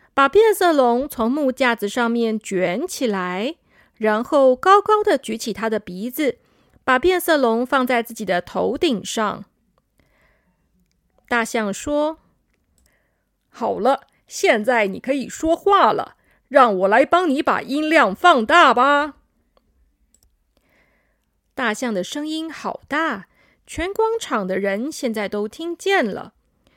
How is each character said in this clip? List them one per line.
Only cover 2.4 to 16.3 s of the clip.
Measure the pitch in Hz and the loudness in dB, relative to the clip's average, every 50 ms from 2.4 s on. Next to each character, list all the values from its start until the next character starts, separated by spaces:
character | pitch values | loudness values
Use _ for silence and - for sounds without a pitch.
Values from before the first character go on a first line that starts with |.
| - - 196 180 185 175 175 226 320 | -6 -4 -2 -2 -2 -2 -2 -4 -6
起 | 370 - - 285 | -6 -6 -4 -2
来， | 233 202 190 180 180 180 185 214 277 330 _ _ _ _ _ _ _ _ | -2 -2 -2 -4 -4 -4 -4 -6 -6 -8 _ _ _ _ _ _ _ _
然 | - 220 214 214 214 | -2 -2 0 0 0
后 | 247 - - 285 269 262 254 | -2 0 2 4 6 4 4
高 | - - 381 392 403 | 4 4 4 4 4
高 | 392 - 427 427 | 4 2 0 2
的 | 427 415 330 | 2 2 0
举 | 262 - - 220 | 0 0 -6 -8
起 | 226 - 233 185 | -8 -6 -8 -6
他 | - 226 226 | -4 -4 -4
的 | 220 214 | -4 -4
鼻 | - - 180 185 214 254 | -6 -8 -12 -10 -10 -8
子， | 247 - 311 254 - _ _ _ _ _ _ _ _ _ - | -6 -2 -2 -2 -4 _ _ _ _ _ _ _ _ _ 0
把 | - 254 262 | 0 0 2
变 | 254 359 370 | 2 2 0
色 | 359 - - 320 | 0 2 2 2
龙 | 294 262 233 220 233 254 | 2 4 2 2 0 -2
放 | 254 294 269 254 | 0 0 0 0
在 | 247 254 233 226 | 2 0 -2 -2
自 | - 226 | -4 -8
己 | - 220 | -10 -4
的 | 185 185 180 | -2 -2 -2
头 | - - - 190 180 190 233 | -2 -4 -4 -2 -2 -2 -2
顶 | - - 330 247 185 175 | 0 0 0 0 -2 -6
上。 | - - 233 214 202 - - 202 _ _ _ _ _ _ _ _ _ _ _ _ _ _ _ _ _ _ _ _ _ _ _ _ _ _ _ _ _ _ _ _ _ _ _ _ - | -6 -4 -2 -2 -2 -4 -8 -12 _ _ _ _ _ _ _ _ _ _ _ _ _ _ _ _ _ _ _ _ _ _ _ _ _ _ _ _ _ _ _ _ _ _ _ _ -4
大 | 247 240 220 | -2 -2 -2
象 | - - 233 214 202 190 | -2 -4 -4 -4 -4 -6
说 | - - 294 294 294 302 302 320 - _ _ _ _ _ _ _ _ _ _ _ _ _ _ _ _ _ _ _ _ _ _ _ _ _ _ | -6 -6 -4 -2 -2 -2 -2 -6 -8 _ _ _ _ _ _ _ _ _ _ _ _ _ _ _ _ _ _ _ _ _ _ _ _ _ _
：“好 | - - 240 214 190 175 | -12 -6 -6 -4 -4 0
了， | 202 247 277 - - _ _ _ _ | 0 0 0 0 -4 _ _ _ _
现 | - - - - 381 277 214 214 | -16 -10 -2 0 0 2 2 0
在 | 233 247 233 208 | 0 0 0 0
你 | 196 185 185 | -2 -4 -8
可 | - 240 285 | -6 -4 -4
以 | 277 233 185 | -4 -6 -8
说 | - - - 320 339 | -10 -4 -2 -2 0
话 | 330 - 392 403 381 302 220 - | 0 2 2 4 4 4 4 2
了， | 147 - - - _ _ _ | 0 -4 -8 -10 _ _ _